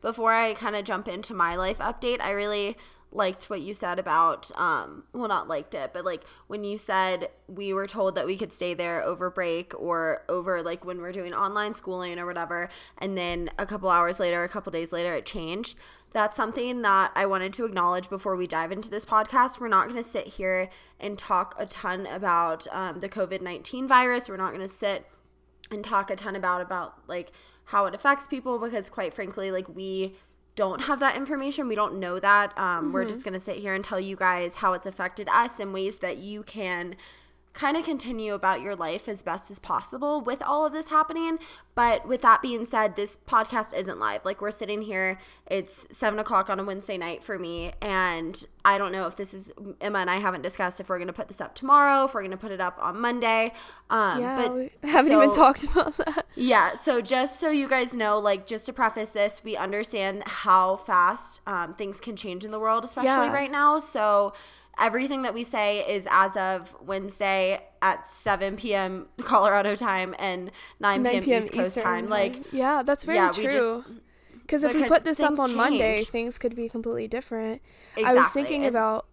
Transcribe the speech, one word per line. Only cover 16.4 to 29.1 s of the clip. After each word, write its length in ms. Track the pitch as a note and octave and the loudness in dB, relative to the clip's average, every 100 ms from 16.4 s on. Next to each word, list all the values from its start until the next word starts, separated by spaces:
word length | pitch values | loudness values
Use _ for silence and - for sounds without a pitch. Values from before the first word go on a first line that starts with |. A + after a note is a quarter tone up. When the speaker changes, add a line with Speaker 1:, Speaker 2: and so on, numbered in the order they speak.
| A3 A#3+ B3 B3 | -4 -2 -4 0
Speaker 1:
that 300 | G#3+ G3 F#3+ | 4 4 4
I 120 | - G3 | 2 2
wanted 260 | F#3+ F#3+ | 0 -2
to 120 | G3+ A3+ | -4 -4
acknowledge 420 | F#3+ F3 F3+ F#3 | 0 2 0 -4
before 260 | F#3+ G3+ | -6 -4
we 120 | F#3 F3+ | -2 -2
dive 260 | D#3+ E3 | -2 -2
into 160 | F#3+ A3 | -6 -8
this 160 | G3+ | -10
podcast. 560 | - A3 G#3+ B3+ B3+ - | 2 2 4 2 2 0
We're 80 | A#3+ | 2
not 200 | G3 G3 | 2 2
gonna 140 | A#3+ | -2
sit 240 | A#3 G#3+ - | -6 -6 -8
here 440 | - F#3+ F#3 F#3 - - _ | -4 0 0 -2 -8 -20 _
and 200 | G3+ G3+ | -10 -10
talk 360 | - F#3 F3+ - | 0 0 0 -6
a 80 | G3 | -10
ton 400 | - F#3+ F#3 G3 | -6 -4 -4 -6
about, 600 | E3 G3 E3+ E3+ D#3+ - | -4 2 2 2 -2 -6
um, 280 | - F#3 E3 | -6 -6 -6
the 100 | F#3+ | -8
covid 320 | A3 F3+ F#3 | -4 -4 -4
nineteen 440 | F3+ E3+ - B3+ C4 | -6 -8 -10 -8 4
virus. 400 | C4 B3 B3 B3 | 6 6 0 -4
We're 60 | F#3+ | -6
not 140 | F#3+ | -4
gonna 160 | E3+ F#3+ | -4 -10
sit 360 | - G3+ G3 - _ _ _ _ _ - | -4 -4 -4 -8 _ _ _ _ _ -12
and 140 | G#3 | -10
talk 260 | G#3+ G#3 G3 | -2 -2 -2
a 60 | F#3+ | -6
ton 180 | G#3+ | -6
about, 280 | F#3+ F#3 F3+ | -2 0 0
about, 440 | F#3 F#3 E3+ - - | -2 -6 -8 -14 -10
like, 220 | F3 F3 - - _ - | -10 -10 -18 -20 _ -2
how 180 | G#3 | 0
it 100 | G3 | 2
affects 320 | G3 C#4 C#4+ - | 2 2 2 0
people 320 | C4+ B3 A#3+ | -6 -4 -4
because, 300 | A#3 A3+ F#3+ | -2 -6 -6
quite 240 | - F#3 | -6 -6